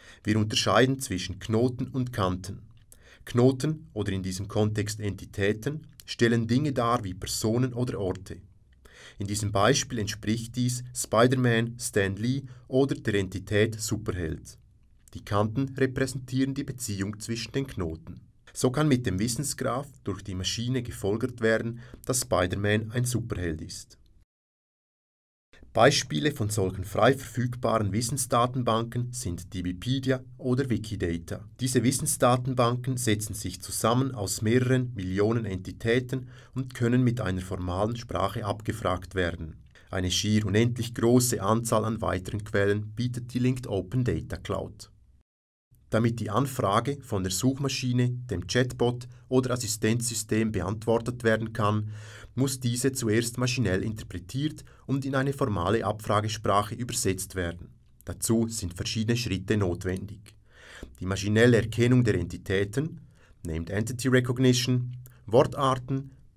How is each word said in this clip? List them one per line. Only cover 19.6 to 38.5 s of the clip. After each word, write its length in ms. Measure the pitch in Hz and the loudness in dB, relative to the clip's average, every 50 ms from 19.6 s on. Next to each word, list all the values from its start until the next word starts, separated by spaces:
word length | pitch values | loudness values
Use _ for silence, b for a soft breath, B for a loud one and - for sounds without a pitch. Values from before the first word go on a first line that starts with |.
| - 113 120 131 135 - - - | -4 -4 -2 -4 -6 -8 -14 -12
durch 200 | - 107 92 95 | -8 -8 -8 -6
die 120 | - 104 92 | -6 -8 -6
Maschine 480 | 92 92 - - 113 117 120 131 127 | -4 -4 -4 -4 -2 -2 -2 -2 -2
gefolgert 600 | 123 - - - - 98 107 113 135 123 123 - | -4 -6 -8 -4 -2 0 0 0 -2 -4 -2 0
werden, 380 | 113 110 110 110 107 117 120 B B B B B B | 2 2 2 2 0 -2 -6 B B B B B B
dass 160 | - 131 127 | -2 -2 -2
Spider-Man 680 | - - 90 90 90 92 95 98 101 104 104 113 113 110 | 0 2 2 2 2 2 0 0 2 2 2 2 0 -2
ein 120 | - 123 123 | -2 -2 -2
Superheld 560 | - - - - - - 90 90 82 78 78 | 0 0 -2 -2 -4 -4 -4 -2 -4 -4 -4
ist. 380 | 85 82 - - - - - _ - - _ _ _ _ _ _ _ _ _ _ _ _ _ _ _ _ _ _ _ _ _ _ _ _ _ _ _ _ B B B B | -8 -10 -12 -14 -16 -18 -20 _ -20 -20 _ _ _ _ _ _ _ _ _ _ _ _ _ _ _ _ _ _ _ _ _ _ _ _ _ _ _ _ B B B B
Beispiele 600 | - 101 117 143 151 - - - 156 151 143 151 | 4 6 6 6 6 4 0 -2 -2 -2 0 0
von 180 | 151 - 104 104 | 0 0 -2 -2
solchen 320 | - 104 95 92 90 95 | 0 0 0 0 0 -4
frei 320 | 90 - - 98 107 127 135 | -8 -4 2 4 6 6 4
verfügbaren 800 | 135 - - - 117 120 123 - - - 113 113 110 104 98 | 4 -2 -8 -4 -4 -4 -4 -4 -2 0 0 2 2 0 0
Wissensdatenbanken 1200 | 95 113 123 120 143 127 - - 127 120 120 123 123 127 117 117 110 113 117 117 - 123 123 123 | -2 -2 -2 -2 -2 -4 -2 0 2 2 2 2 0 -2 0 2 2 0 0 -2 -4 -6 -6 -6
sind 420 | - - - 92 87 85 - - - | -6 -6 -4 -4 -6 -6 -8 -8 -8
die 100 | 92 87 | -6 -4
Wikipedia 560 | 90 90 90 - 123 135 135 127 131 131 127 - - - | -4 -4 -4 -2 -2 -2 0 0 0 0 0 -2 -10 -14
oder 320 | - - 127 123 131 139 123 | -6 -2 0 0 2 2 0
Wikidata. 760 | 110 101 - - 104 87 92 85 85 85 87 - 95 92 - - - - | 0 -2 -2 -4 -6 -4 -2 -2 -2 -4 -6 -8 -10 -10 -12 -14 -10 -4
Diese 240 | 120 127 127 123 110 | -2 0 2 4 4
Wissensdatenbanken 1120 | 127 123 - 151 - - - 135 123 123 127 123 135 127 123 120 117 123 123 123 135 127 | 4 2 2 0 -2 0 4 4 4 4 4 0 -2 0 2 2 2 2 0 -2 -4 -4
setzen 380 | 123 - 110 104 104 - - - | -2 2 2 2 0 0 -6 -8
sich 280 | - - 92 - - | -8 -8 -8 -8 -10
zusammen 500 | - - - - - 110 120 127 135 131 | -10 -8 -4 0 2 4 4 4 2 0
aus 300 | 127 107 98 95 - - | -2 -4 -4 -4 -4 0
mehreren 500 | 110 110 120 127 123 123 131 127 127 123 123 | 2 4 4 4 4 4 2 2 2 0 -4
Millionen 500 | 101 92 92 92 98 104 110 117 120 110 | -6 -4 -2 2 2 4 4 4 2 0
Entitäten 840 | 95 95 90 92 92 - - - 113 117 127 127 123 135 131 127 B B B B B B | -2 -6 -6 -6 -8 -10 -4 0 2 2 2 2 0 -4 -6 -6 B B B B B B
und 200 | 127 131 127 - | -6 -6 -6 -4
können 300 | - 123 117 123 127 127 | 0 2 2 4 4 4
mit 160 | 120 120 123 | 4 2 0
einer 200 | 95 92 92 92 | -2 -2 -2 -4
formalen 540 | 90 95 95 92 90 90 87 95 107 110 123 | -4 -6 -6 -4 -4 -2 0 0 0 0 -2
Sprache 500 | 123 - - - 87 95 98 - 113 104 | -4 -8 -6 -2 -2 -2 -2 -2 -4 -4
abgefragt 720 | 101 | -4